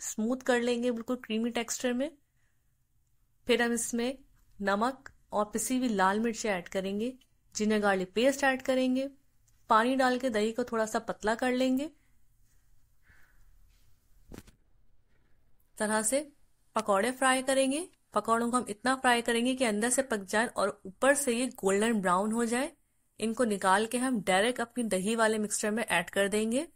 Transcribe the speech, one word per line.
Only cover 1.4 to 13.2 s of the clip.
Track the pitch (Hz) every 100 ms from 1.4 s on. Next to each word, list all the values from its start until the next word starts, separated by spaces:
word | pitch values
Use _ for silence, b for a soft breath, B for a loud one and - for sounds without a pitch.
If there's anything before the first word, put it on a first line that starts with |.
| 240
टेक्सचर | 233 233 - 254
में। | 247 294 - _ _ _ _ _ _ _ _ _ _ _ _ -
फिर | 233
हम | 240
इसमें | 233 - 233 240 269 - _ _ -
नमक | 196 202 240 269 - _ _
और | 196 208
पिसी | 220 - 254
हुई | 247
लाल | 196 190 208
मिर्चें | 233 220 220
ऐड | 185 170
करेंगे, | 196 190 202 240 254 _ _ _ -
जिंजर | 214 214
गार्लिक | 202 190 180
पेस्ट | 214 262 269
ऐड | 269 262
करेंगे, | 262 254 262 254 277 - _ _ _ _ -
पानी | 220 240 262
डाल | 254 247
के | 262
दही | 214 220
को | 220
थोड़ा | 247 226 220
सा | 226
पतला | - - 208 226
कर | 254
लेंगे। | 254 262 262 311 - _ _ - _ _ _ _ - - _ _ b